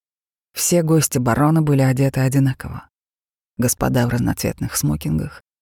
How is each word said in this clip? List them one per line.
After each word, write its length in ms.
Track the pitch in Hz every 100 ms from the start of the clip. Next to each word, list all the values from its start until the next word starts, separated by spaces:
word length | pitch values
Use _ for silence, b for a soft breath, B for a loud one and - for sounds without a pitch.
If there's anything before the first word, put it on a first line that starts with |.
| _ _ _ _ _
Все 280 | - - 175
гости 360 | 160 160 - 135
барона 420 | 123 113 147 160
были 220 | 151 135
одеты 380 | 131 131 139 -
одинаково. 680 | 131 135 135 131 - - - _ _ _ _ _ _ -
Господа 480 | 123 - 127 131 120
в 20 |
разноцветных 640 | 123 - - 113 - 117
смокингах, 680 | - 147 76 151 78 147 - _ _